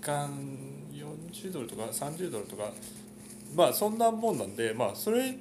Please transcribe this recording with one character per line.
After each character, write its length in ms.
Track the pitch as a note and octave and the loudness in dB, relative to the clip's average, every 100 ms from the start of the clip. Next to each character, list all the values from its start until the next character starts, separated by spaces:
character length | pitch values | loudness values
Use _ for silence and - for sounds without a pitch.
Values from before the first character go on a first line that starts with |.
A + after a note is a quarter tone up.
間 300 | - D3 C#3+ C#3 C#3 C3+ C#3 C#3+ D3 | -2 0 0 -4 -6 -8 -8 -10 -10
四 240 | C#3+ D3 D#3 E3+ | -10 -10 -10 -10
十 180 | - F#3+ | -8 -6
ド 120 | E3+ | -4
ル 40 | A2+ | -4
と 80 | |
か 140 | G#2+ A2 | -4 -4
三 260 | G#2 C#3+ D#3+ | -2 -4 -2
十 140 | F3+ | -4
ド 80 | A2 | -4
ル 80 | G2 | -6
と 80 | |
か、 160 | G2+ G#2 - - - - - - - - D#3 | -4 -4 -6 -12 -14 -16 -16 -16 -14 -2 6
ま 120 | E3+ | 6
あ、 40 | |
そ 160 | - G#3 | 6 2
ん 100 | A3 | 6
な 140 | A#3 | 4
も 180 | A3 A3+ | 6 2
ん 80 | D3+ | 2
な 60 | |
ん 100 | A2 | 0
で、 180 | G#2 A2+ | 0 0
ま 180 | A2 A2 | 2 0
あ、 20 | |
そ 160 | - G#3+ | 2 2
れ 260 | A#3 C4 B3+ | 4 4 0